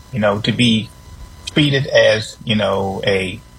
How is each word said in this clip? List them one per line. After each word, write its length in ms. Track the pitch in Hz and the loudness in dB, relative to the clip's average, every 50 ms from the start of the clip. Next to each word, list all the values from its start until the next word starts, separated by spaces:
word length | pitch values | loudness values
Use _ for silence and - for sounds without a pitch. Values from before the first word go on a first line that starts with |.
| - - | -16 -10
you 80 | - 110 | -4 0
know, 220 | 107 104 101 107 | 0 0 0 0
to 120 | - 123 104 | -2 -2 0
be 360 | - 123 117 113 110 104 - - - - - - - - - - - - - - | 2 2 2 2 2 -2 -6 -12 -20 -20 -20 -20 -20 -20 -20 -20 -18 -12 -4 0
treated 340 | 165 147 143 139 139 143 - | 2 2 2 2 0 0 2
as, 500 | - - 113 110 107 110 107 - - - - | 4 4 6 4 4 2 -2 -6 -12 -10 -4
you 100 | - 107 | -2 0
know, 480 | 107 101 98 98 98 95 98 95 98 101 | 0 0 0 0 0 -2 -2 -4 -4 -2
a, 360 | 104 98 95 95 92 98 107 - - - | -2 -2 -2 -2 -4 -8 -10 -14 -20 -20